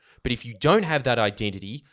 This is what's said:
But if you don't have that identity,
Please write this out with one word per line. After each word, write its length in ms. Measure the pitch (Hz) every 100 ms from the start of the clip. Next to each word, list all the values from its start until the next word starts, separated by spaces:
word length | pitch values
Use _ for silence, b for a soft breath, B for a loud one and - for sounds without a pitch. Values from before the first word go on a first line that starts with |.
| b b
But 100 | -
if 140 | 120 117
you 80 |
don't 300 | 107 147 208
have 180 | 170 151
that 140 | 127 117
identity, 640 | 104 101 107 95 98 135 b